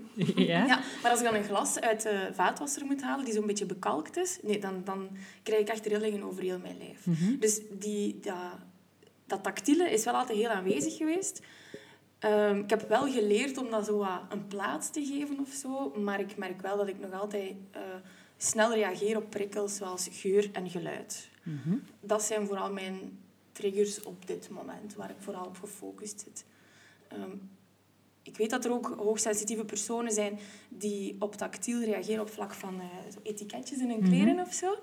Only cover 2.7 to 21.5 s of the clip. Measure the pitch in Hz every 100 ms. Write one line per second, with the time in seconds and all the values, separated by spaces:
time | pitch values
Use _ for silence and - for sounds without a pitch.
2.7 | - 277 277 254 269 226 214 208 202 190
3.7 | 202 208 294 311 349 359 - 208 202 196
4.7 | 185 190 190 190 190 - - - 214 208
5.7 | 214 208 208 220 202 190 185 185 185 185
6.7 | 180 - - 180 160 190 277 214 - -
7.7 | 202 208 208 208 196 202 180 180 185 -
8.7 | - _ _ - _ - 196 196 196 -
9.7 | 320 359 220 240 247 254 208 233 196 185
10.7 | 269 320 - 311 359 392 - - - -
11.7 | - - - _ - 214 208 208 202 202
12.7 | 226 - 233 277 247 208 214 277 262 233
13.7 | 220 202 208 196 175 - 190 196 196 208
14.7 | 311 - 311 269 285 294 277 277 - 262
15.7 | 269 277 208 202 202 196 - 185 180 196
16.7 | 202 190 190 196 185 208 202 190 190 -
17.7 | - 190 185 - - - - - 220 226
18.7 | 220 190 - 202 220 208 202 202 208 202
19.7 | - 185 180 - - 196 202 202 185 180
20.7 | 175 156 135 - - - - 170